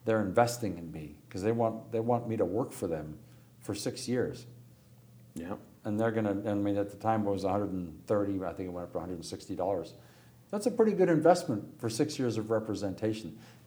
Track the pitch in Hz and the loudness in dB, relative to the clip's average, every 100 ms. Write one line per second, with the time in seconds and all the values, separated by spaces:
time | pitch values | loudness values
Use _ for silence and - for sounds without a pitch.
0 | 110 110 101 113 117 - 104 85 82 82 | 0 2 4 4 4 2 -4 -4 -8 -10
1 | 76 - - 95 104 117 113 110 - 110 | -12 -14 -12 -2 0 2 2 0 -4 -2
2 | 117 120 117 107 90 104 139 - 92 80 | 2 0 0 0 0 0 -4 -4 -4 -4
3 | 76 76 - - - - - 98 127 - | -6 -12 -18 -20 -20 -14 -8 -6 -4 -6
4 | - 123 92 - - - - - - - | -2 0 0 -4 -14 -20 -20 -20 -20 -20
5 | - - - - 85 107 - - 107 104 | -20 -20 -18 -12 -8 -10 -12 -10 -4 2
6 | 113 110 104 98 110 101 101 101 98 - | 2 2 0 0 0 0 0 0 -2 -2
7 | 110 110 101 98 92 101 101 92 87 78 | 0 2 2 0 0 0 0 -4 -6 -10
8 | - 107 101 98 87 82 92 87 87 87 | 0 2 2 -2 -4 -6 -6 -6 -6 -6
9 | 87 87 78 90 - 90 90 92 80 - | -6 -8 -8 -10 -8 -2 0 0 -2 -12
10 | - - - - - 208 233 - 220 185 | -20 -20 -20 -20 -8 -2 0 4 4 6
11 | 175 156 - 180 - 107 - - 117 - | 6 8 8 6 4 -4 -4 -6 -4 0
12 | 147 - 123 107 107 110 110 95 101 90 | 0 2 0 0 0 0 0 -4 -4 -2
13 | 110 110 - - - - | -2 -2 -6 -14 -18 -20